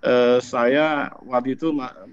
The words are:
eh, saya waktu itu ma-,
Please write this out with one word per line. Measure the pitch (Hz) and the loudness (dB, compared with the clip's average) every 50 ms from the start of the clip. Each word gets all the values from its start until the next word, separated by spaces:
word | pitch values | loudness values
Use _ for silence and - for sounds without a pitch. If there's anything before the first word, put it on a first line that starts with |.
| - | 2
eh, | - 123 123 123 120 123 123 | 2 2 4 4 4 4 2
saya | 123 - - 127 117 120 131 147 156 156 151 143 139 - - - - | 0 -2 -4 0 2 2 2 2 2 0 0 -4 -6 -8 -10 -16 -12
waktu | - 127 123 123 135 131 135 | -4 -4 -2 -2 -2 -6 -4
itu | 156 165 151 | -4 -4 -2
ma-, | 143 127 123 - - 95 123 | -4 -6 -8 -12 -16 -20 -20